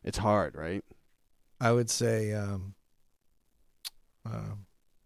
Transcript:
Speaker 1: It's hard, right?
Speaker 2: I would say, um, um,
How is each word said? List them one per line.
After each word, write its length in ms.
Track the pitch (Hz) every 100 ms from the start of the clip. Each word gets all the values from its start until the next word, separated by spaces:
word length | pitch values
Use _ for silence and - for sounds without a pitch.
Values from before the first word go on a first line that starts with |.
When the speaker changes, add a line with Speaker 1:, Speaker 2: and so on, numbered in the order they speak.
Speaker 1:
It's 160 | - -
hard, 340 | 107 104 78 -
right? 300 | 80 98 - - _ _ _ _ _ _
Speaker 2:
I 120 | 120
would 180 | 120 117
say, 420 | - 117 110 107
um, 420 | 107 101 98 98 - _ _ _ _ _ _ _ _ _ _ - - _ _
um, 440 | 113 110 104 101 98 _ _ _